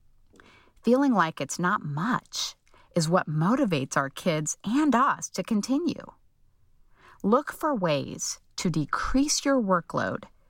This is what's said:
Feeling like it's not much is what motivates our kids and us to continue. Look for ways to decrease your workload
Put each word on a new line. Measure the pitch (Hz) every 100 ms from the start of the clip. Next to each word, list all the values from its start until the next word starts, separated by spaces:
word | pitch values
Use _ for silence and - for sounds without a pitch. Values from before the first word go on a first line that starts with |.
| _ _ _ - - - _ _
Feeling | - 254 285
like | 220 160 -
it's | 139 -
not | 180 202
much | 151 147 196 254 - - - - _ - _
is | - 160
what | 180 -
motivates | 151 170 262 254 156 135 -
our | 135
kids | - 190 156 156 -
and | - 254 311
us | 233 277 165 -
to | -
continue. | 185 214 202 269 349 - - - _ _ _ _ _ _ - _ - -
Look | 196 240 302
for | - 320
ways | 262 180 143 131 - - - _ -
to | 185
decrease | 156 147 - - 262 294 -
your | 277 269
workload | 202 180 - - 95 - - _ _